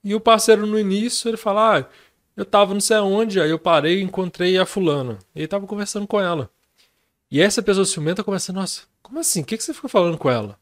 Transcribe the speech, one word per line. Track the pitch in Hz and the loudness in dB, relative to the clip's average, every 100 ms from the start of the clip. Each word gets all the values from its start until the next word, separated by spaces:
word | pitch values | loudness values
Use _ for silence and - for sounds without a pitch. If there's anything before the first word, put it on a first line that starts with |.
E | 202 | -2
o | 214 | 0
parceiro | 226 220 220 214 208 | 4 4 6 4 4
no | 214 | -2
início, | 202 196 233 - 233 | 0 -2 -2 -4 -4
ele | 220 | -4
fala, | 214 202 220 175 | -2 2 4 2
"Ah, | 131 _ _ _ _ - | -2 _ _ _ _ -12
eu | |
tava | 196 202 202 | 0 2 4
não | 208 | 0
sei | - 220 | 2 2
aonde, | 196 202 226 190 | 2 0 0 0
aí | 156 | 0
eu | 160 | 0
parei | 180 160 147 185 | 2 2 2 0
e | |
encontrei | 185 190 180 - 180 185 | -2 -4 -6 -2 0 2
a | |
fulana." | 180 202 175 147 127 101 _ | 0 0 0 0 -4 -8 _
E | 151 | -10
ele | 156 | -6
tava | 202 | -6
conversando | 196 208 202 208 | -6 -8 -6 -8
com | 202 208 | -4 -2
ela. | 185 165 113 _ _ _ _ _ _ _ _ | 0 -4 -6 _ _ _ _ _ _ _ _
E | 139 | 2
essa | 196 233 | 2 2
pessoa | 214 196 | 0 0
ciumenta | 185 - 151 180 | 0 -2 -4 -4
começa, | 208 190 - | -4 -4 -6
"Nossa, | 185 185 - _ _ | -6 -6 -8 _ _
como | _ 285 | _ -6
assim? | 330 185 | -4 -4
O | |
que | 147 220 | -4 -6
que | |
você | - | -6
ficou | - 262 | -8 0
falando | 208 170 160 | 2 2 0
com | 139 | 0
ela? | 120 107 - | -2 -4 -14